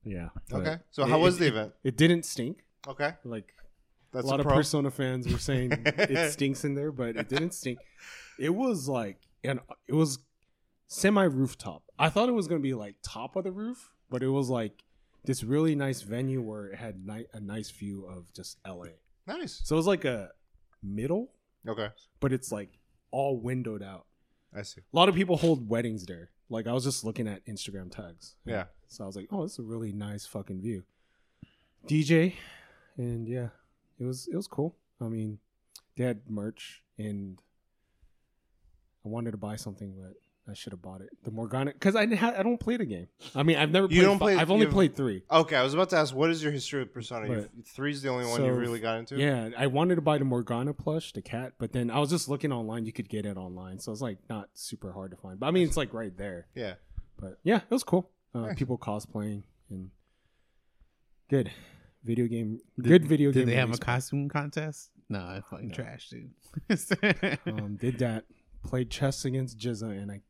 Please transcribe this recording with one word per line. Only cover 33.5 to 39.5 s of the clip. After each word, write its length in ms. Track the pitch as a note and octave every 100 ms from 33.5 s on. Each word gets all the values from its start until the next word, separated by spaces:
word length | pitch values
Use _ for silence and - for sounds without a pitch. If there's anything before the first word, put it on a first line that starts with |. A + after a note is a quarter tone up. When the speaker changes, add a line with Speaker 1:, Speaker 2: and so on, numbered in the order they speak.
| - _ _ _ _
Speaker 1:
it 60 |
was, 240 | B2 B2+ -
it 40 | F3
was 100 | G3+
cool. 300 | - D3+ - _ _
I 80 | A#2
mean, 320 | A2+ G#2+ G#2+ _ _ _ - _ -
they 80 |
had 160 | B2 G#2+ -
merch, 540 | G#2+ G#2 A2+ - - _ -
and 440 | G#2+ G2+ G2 F#2 _ _ _ _ _ _ _ _ _ _ _ _ _ _ _ _
I 40 | G#2+
wanted 240 | A2+ A#2
to 40 | G#2
buy 180 | G#2